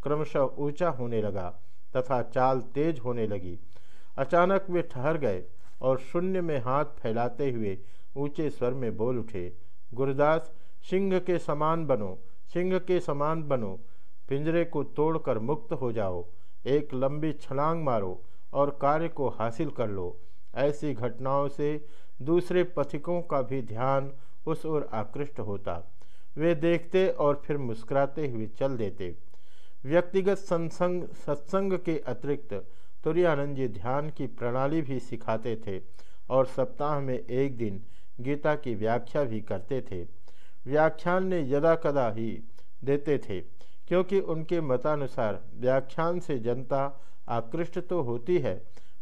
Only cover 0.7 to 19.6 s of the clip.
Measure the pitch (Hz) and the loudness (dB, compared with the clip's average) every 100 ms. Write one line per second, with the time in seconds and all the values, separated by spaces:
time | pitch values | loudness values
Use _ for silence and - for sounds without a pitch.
0.7 | 143 180 127 120 113 104 98 90 - - | 0 0 0 0 0 0 0 -2 -2 -2
1.7 | - - 131 127 127 113 131 127 131 110 | -2 -2 -2 0 0 0 2 2 2 0
2.7 | 135 156 147 117 120 107 101 90 85 - | 0 0 0 -2 0 0 -2 -2 -4 -4
3.7 | - - - - - 135 170 180 196 190 | -4 -4 -4 -2 -2 2 4 4 4 2
4.7 | 175 - 127 135 160 127 92 - - - | 0 0 0 0 2 0 0 -2 -4 -4
5.7 | - 127 131 - 175 185 185 175 143 117 | 0 2 0 0 0 0 0 0 0 0
6.7 | 139 151 - 117 113 120 143 143 120 107 | 0 0 -2 0 0 0 0 0 0 0
7.7 | 95 - - - 135 143 143 151 - 123 | 0 -2 -4 -2 -2 -2 0 -2 0 0
8.7 | 135 120 92 117 127 104 98 87 87 - | 0 0 0 0 0 -2 -2 -2 -2 -4
9.7 | - - 113 139 135 147 160 160 - - | -2 -2 0 0 4 4 4 0 -2 -4
10.7 | - - 185 196 185 175 175 165 147 156 | -4 0 2 2 2 2 0 0 0 2
11.7 | 165 156 123 101 92 - - - 170 185 | 2 2 2 0 -2 -2 -2 -2 0 2
12.7 | 185 180 180 175 143 147 165 147 135 107 | 2 2 2 2 0 2 0 0 0 0
13.7 | 98 - - - - - 139 151 170 165 | -2 -2 -4 -2 -2 -2 0 2 2 2
14.7 | 156 131 - 156 160 156 113 113 156 - | 0 0 2 2 2 0 0 0 0 0
15.7 | 160 127 113 98 90 87 - - - 120 | 0 0 0 0 0 -2 -2 -4 -2 0
16.7 | 143 147 131 135 147 156 147 - 135 151 | 2 2 0 0 0 0 -2 -2 0 0
17.7 | 165 151 117 95 90 - - - - 143 | 2 2 2 0 -2 -4 -4 -2 0 0
18.7 | 135 139 156 165 160 127 - 113 113 | 2 2 2 0 0 0 0 0 0